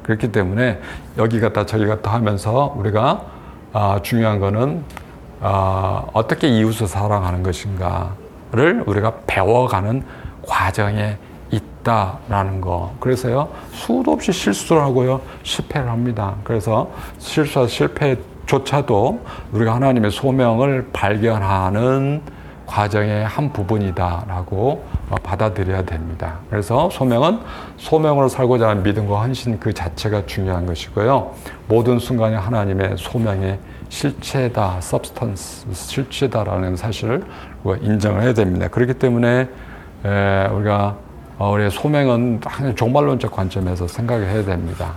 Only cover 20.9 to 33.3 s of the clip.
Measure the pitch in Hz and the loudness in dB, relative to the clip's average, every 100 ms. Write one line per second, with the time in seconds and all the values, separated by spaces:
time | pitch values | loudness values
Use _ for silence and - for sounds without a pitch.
20.9 | - 98 107 113 110 95 95 92 104 123 | -2 0 2 2 2 2 2 2 2 2
21.9 | 135 135 147 - - - - - - 104 | 2 0 -2 -6 -16 -18 -18 -6 0 2
22.9 | 104 104 104 107 - 147 - 98 107 98 | 2 2 0 0 -2 -2 -2 0 0 0
23.9 | 87 90 85 - 92 90 95 120 151 - | 0 0 -2 -4 -6 -4 0 0 -2 -4
24.9 | - - - - 95 110 95 92 95 90 | -8 -4 -6 -4 0 0 0 -2 0 -2
25.9 | 82 82 82 85 82 - 107 101 120 175 | -4 -6 -6 -8 -8 -4 -4 0 2 2
26.9 | - 131 120 151 226 - - - - - | 2 2 4 4 2 -4 -14 -14 -14 0
27.9 | 160 156 143 131 - 127 127 113 104 95 | 2 4 4 4 4 4 4 4 4 2
28.9 | 104 104 101 113 127 123 110 113 101 87 | 2 0 0 0 -2 -2 -2 -2 -2 -4
29.9 | - 110 104 - - 95 90 87 85 - | -4 -2 -2 -2 -4 -2 0 -2 -4 -4
30.9 | - 110 135 - - - - - 110 117 | 0 4 2 0 -10 -14 -16 2 4 4
31.9 | 123 117 127 110 110 95 120 101 95 95 | 2 2 2 2 2 0 0 0 0 0
32.9 | 95 - 127 113 | -2 -4 -2 0